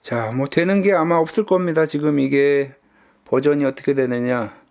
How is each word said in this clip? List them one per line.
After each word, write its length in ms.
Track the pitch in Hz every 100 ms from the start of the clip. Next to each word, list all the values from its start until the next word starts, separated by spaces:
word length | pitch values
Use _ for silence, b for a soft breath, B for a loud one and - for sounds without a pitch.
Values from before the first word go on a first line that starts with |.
자, 300 | - 120 110
뭐 160 | 127 139
되는 340 | 165 175 196
게 100 | 196
아마 240 | 180 160 170
없을 300 | 160 - 208
겁니다. 400 | 185 175 160 156
지금 320 | 147 151 143
이게 560 | 135 139 143 143 135 - b b b b -
버전이 380 | 131 143 147
어떻게 300 | 135 135 -
되느냐. 580 | 139 127 120 123 123 104 - _